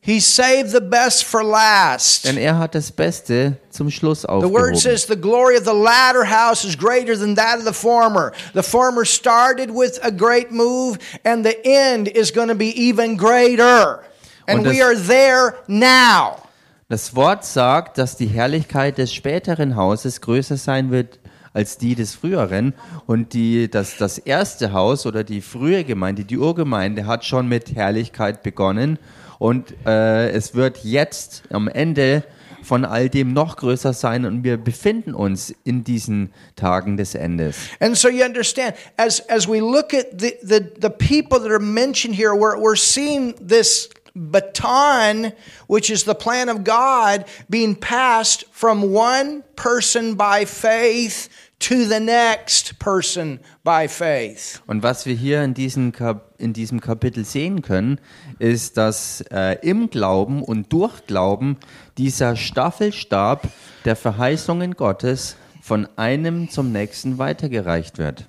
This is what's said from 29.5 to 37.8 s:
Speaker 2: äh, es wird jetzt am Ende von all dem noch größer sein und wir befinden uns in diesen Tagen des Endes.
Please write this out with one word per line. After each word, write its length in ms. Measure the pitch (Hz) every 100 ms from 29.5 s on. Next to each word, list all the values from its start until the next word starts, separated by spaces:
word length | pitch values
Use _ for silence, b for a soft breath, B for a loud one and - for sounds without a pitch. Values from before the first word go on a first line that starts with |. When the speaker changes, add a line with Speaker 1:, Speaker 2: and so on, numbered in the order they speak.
| 123 127 - -
Speaker 2:
äh, 440 | 110 110 110 117
es 240 | 110 110
wird 240 | 120 131 123
jetzt 580 | 107 127 156 - - - -
am 180 | 104 107
Ende 560 | - 156 147 135 147 - B B B
von 220 | - 123
all 240 | 120 113 127
dem 240 | 139 131
noch 240 | 131 160 -
größer 360 | 127 127 139
sein 300 | 123 123 117 120
und 160 | 113
wir 120 | 123 117
befinden 560 | 113 117 202 226 220
uns 400 | 139 101 95 - -
in 200 | - 123
diesen 480 | 113 120 104 104 98 b b -
Tagen 400 | 92 90 95 101
des 160 | 98
Endes. 420 | - 85 85 78 73 B B